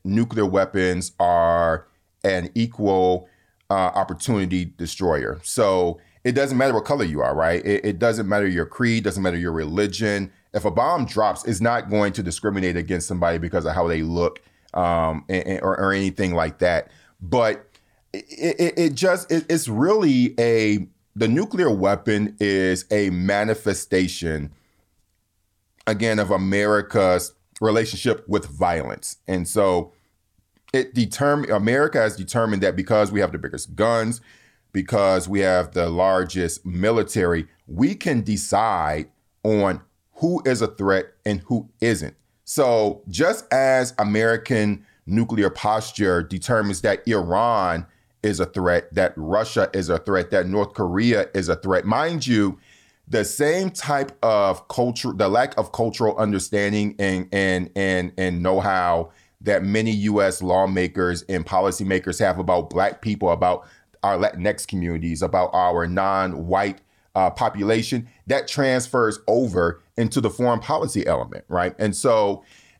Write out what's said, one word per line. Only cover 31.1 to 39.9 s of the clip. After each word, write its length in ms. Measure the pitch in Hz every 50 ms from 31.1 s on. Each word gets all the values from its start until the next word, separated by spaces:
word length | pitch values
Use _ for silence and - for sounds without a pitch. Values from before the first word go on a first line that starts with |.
| - - 143 143 143 147 139 -
America 500 | 104 101 98 110 120 131 - 120 - 143
has 180 | 110 107 101 -
determined 440 | 95 - - 120 113 110 104 98 98
that 120 | 95 87
because 340 | 92 92 - 117 107 104 98
we 120 | 101 104
have 100 | 98 85
the 60 | 78 78
biggest 360 | 76 69 - - - - 80
guns, 460 | 80 104 113 117 113 110 110 120 120 - _ - _ _ _ _ _ _ _ -
because 540 | 98 92 - - 104 101 98 95 92 87 92
we 120 | 98 101
have 320 | 98 92 92 90 90 80
the 180 | - 90 87 85
largest 760 | 82 87 92 95 95 92 92 - - 92 90 82 - - -
military, 800 | 92 87 87 95 107 117 117 104 107 - 117 92 87 85 82 76 - _ _ _ -
we 280 | 73 85 123 165 202
can 260 | - - 185 147 120
decide 880 | 107 110 107 92 - - - 98 110 113 101 87 78 76 76 78 76 - _ _ _ _ _ _ -
on 380 | 107 110 104 98 98 92 - - _